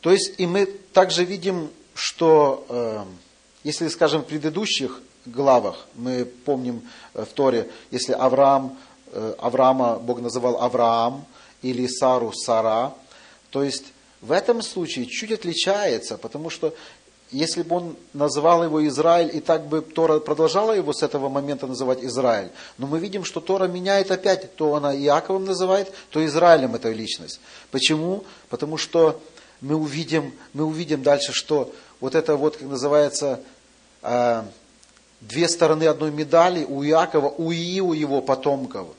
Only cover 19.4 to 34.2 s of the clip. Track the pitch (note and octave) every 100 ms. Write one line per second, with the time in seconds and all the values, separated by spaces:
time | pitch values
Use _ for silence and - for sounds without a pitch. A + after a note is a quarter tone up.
19.4 | - D#3+ D3 D#3 D#3 - E3 D#3 D3+ D3
20.4 | D#3+ F#3+ A3 G#3+ D#3 C#3+ D3+ C#3+ C3+ C3+
21.4 | C#3+ C#3 C3 B2+ C3 B2+ C3 A#2+ B2+ A2
22.4 | F2+ - - - C3+ D#3+ F#3+ G3 E3+ F3
23.4 | - F#3+ F#3 F3+ F#3 G3 G3 F#3 G3+ F#3
24.4 | - - D#3 D3 C#3+ C#3 C#3+ D3 - F#3+
25.4 | F#3+ F3+ F#3 F#3+ F#3+ - - D3+ D#3 D3
26.4 | F3 E3 C3 A2+ A2+ A2 A2 - E2+ -
27.4 | - - - C3 - D#3 E3+ F#3+ F#3+ -
28.4 | _ A#2+ D3 D#3 - E3+ E3 - - -
29.4 | - _ C3+ D#3 D3+ C#3 D3 D#3+ C#3+ B2+
30.4 | - C#3 D#3 D#3 E3 D3 C3+ C#3+ C#3+ B2+
31.4 | - D3+ B2+ - - _ C3 D#3 D#3+ D3
32.4 | D3+ D3+ C3+ C#3 C#3 D3 D3 C#3+ D3 B2
33.4 | - - _ _ _ _ - B2